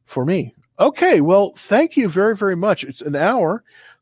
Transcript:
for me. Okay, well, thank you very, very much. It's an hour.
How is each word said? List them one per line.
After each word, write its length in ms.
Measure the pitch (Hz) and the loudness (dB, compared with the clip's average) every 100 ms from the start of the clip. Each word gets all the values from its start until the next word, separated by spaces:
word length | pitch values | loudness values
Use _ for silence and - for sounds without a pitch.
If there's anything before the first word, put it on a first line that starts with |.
for 200 | - - | -10 -4
me. 300 | 135 185 113 - _ - | -2 -2 -4 -12 _ 0
Okay, 420 | 247 - 359 202 | 0 2 2 4
well, 320 | 147 190 202 - | 4 2 2 -4
thank 420 | - 220 330 285 | -2 0 2 0
you 120 | 214 | 0
very, 260 | 165 214 208 | 0 0 0
very 220 | 202 175 | -2 -2
much. 260 | 208 180 | -2 -2
It's 180 | 135 - | -6 -10
an 140 | 151 143 | -6 -2
hour. 480 | 180 247 165 226 - _ - _ | 0 2 0 -2 -8 _ -20 _